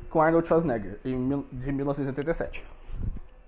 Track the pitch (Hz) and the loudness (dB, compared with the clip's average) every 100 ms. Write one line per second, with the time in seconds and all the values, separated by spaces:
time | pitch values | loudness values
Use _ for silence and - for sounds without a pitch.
0 | - 165 160 165 165 165 165 117 92 104 | -2 4 6 6 6 4 4 0 -4 -8
1 | 135 127 127 143 139 131 135 135 143 139 | -4 -2 0 -2 -4 -6 -4 -2 -2 -2
2 | 139 131 143 165 - - - - - - | -2 -2 -2 -2 -2 -6 -12 -14 -10 -6
3 | - - - - | -4 -4 -8 -16